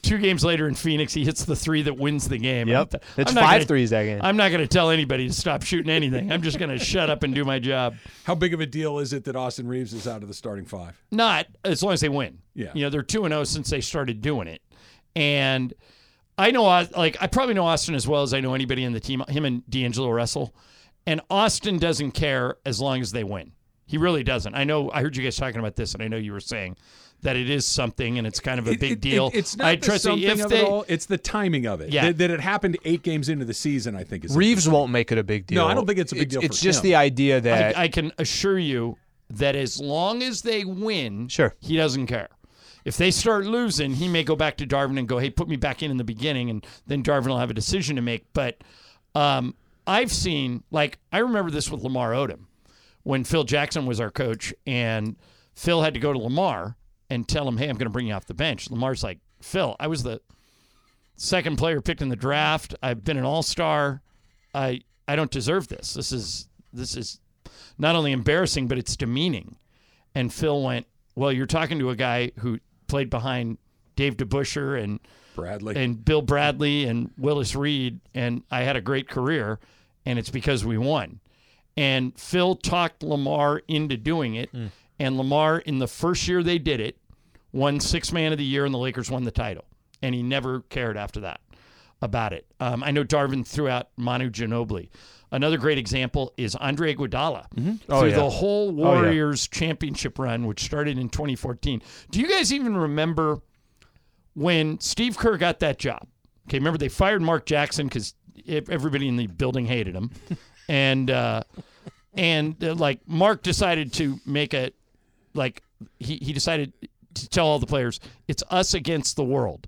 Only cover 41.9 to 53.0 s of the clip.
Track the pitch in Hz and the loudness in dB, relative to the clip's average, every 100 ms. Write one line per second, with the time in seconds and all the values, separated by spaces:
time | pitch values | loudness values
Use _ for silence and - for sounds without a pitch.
41.9 | 131 123 120 90 _ _ _ - - - | 2 -2 -4 -6 _ _ _ -20 -10 -6
42.9 | - 180 175 233 208 196 240 233 143 139 | 2 4 4 2 2 2 0 0 0 -2
43.9 | 135 180 170 156 151 156 - 139 139 135 | 0 0 0 2 2 0 -2 -2 0 0
44.9 | 135 120 123 135 - 170 143 143 127 151 | -2 0 0 0 -2 -2 -2 -2 -2 -2
45.9 | 131 113 107 151 135 123 107 - - - | -2 -4 -4 -2 -2 -2 -6 -8 -20 -4
46.9 | 139 127 143 127 123 123 110 - 190 139 | -2 2 2 2 0 -2 -2 -2 0 0
47.9 | 135 120 117 _ - 127 - - - - | -2 -2 -4 _ -2 -2 -6 -20 -20 -20
48.9 | _ _ 151 143 135 123 - _ _ - | _ _ 2 2 2 -2 -8 _ _ 0
49.9 | 202 247 - 185 151 131 120 _ 156 147 | 2 2 0 0 0 -2 -4 _ 0 0
50.9 | - _ 190 247 220 175 147 - 156 151 | -2 _ 0 2 2 0 -2 -4 -4 -2
51.9 | 127 117 117 123 76 98 _ _ _ _ | -2 0 0 -2 -6 -18 _ _ _ _
52.9 | _ | _